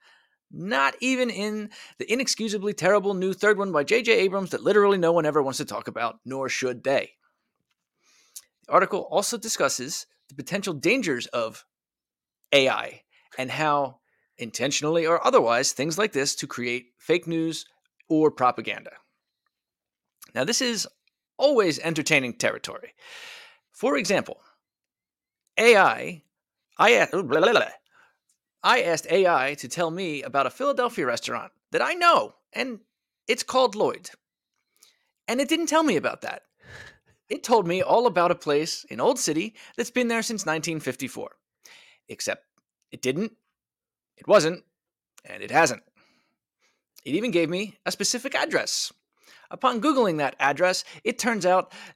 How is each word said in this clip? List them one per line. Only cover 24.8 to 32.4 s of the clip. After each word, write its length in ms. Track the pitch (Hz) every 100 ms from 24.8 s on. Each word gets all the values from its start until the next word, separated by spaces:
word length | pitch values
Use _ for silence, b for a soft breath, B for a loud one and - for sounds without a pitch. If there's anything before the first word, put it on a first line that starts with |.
| _ _ _ _ _ _ _ -
A 180 | 226 214
I, 460 | 160 117 139 175 _ _ _ _ _ -
I 120 | 196
a-, 180 | 226 165
blah, 300 | 180 156 151
blah, 120 | 196
blah. 160 | 202 110 - _ b b b b _ _ _
I 200 | 190 240
asked 240 | 170 156 -
A 160 | 175 185
I 280 | 156 135
to 140 | 147 123
tell 220 | - 165
me 320 | 170 185 147
about 240 | 131 139 131
a 40 |
Philadelphia 560 | - 277 262 240 240 131
restaurant 460 | 117 - 120 113 _ _
that 120 | 165
I 120 | 254
know, 400 | 349 349 311 110 -